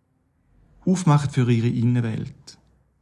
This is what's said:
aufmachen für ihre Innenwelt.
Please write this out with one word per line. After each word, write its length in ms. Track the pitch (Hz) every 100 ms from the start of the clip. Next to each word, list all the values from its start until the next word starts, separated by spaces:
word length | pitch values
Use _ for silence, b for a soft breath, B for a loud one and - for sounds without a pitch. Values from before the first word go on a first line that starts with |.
| _ _ _ _ _ _ _ _ -
aufmachen 440 | 185 - 147 139
für 200 | - 120
ihre 180 | 117 117
Innenwelt. 880 | 123 120 123 113 110 - - - - _ _ _ _